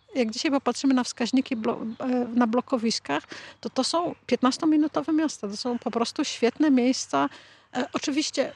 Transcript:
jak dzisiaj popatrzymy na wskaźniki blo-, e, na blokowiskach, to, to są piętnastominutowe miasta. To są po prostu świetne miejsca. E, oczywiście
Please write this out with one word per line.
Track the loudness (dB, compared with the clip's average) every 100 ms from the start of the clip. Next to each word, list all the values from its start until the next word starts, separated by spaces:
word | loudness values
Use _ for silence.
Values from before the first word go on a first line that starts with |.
| _
jak | -2 -2
dzisiaj | 0 0
popatrzymy | 0 0 0 2
na | 2
wskaźniki | 0 -4 0 0 0 -2
blo-, | -2 -2 -6 -6
e, | -2 -2 0
na | 2 2
blokowiskach, | 2 0 0 0 -2 -2 -4 -4 -18 -18 -12
to, | -8
to | -2
są | 0 0 -2 -6 -2
piętnastominutowe | 2 2 2 2 4 2 0 0
miasta. | 0 0 -2 -10
To | -6
są | -4 -4
po | -4
prostu | -2 -4 -2
świetne | -4 0 0 2 4
miejsca. | 4 4 0 -2 -2 -2 -4 -20 -20 _ -6
E, | -4
oczywiście | -4 -4 -2 -2 -2 -4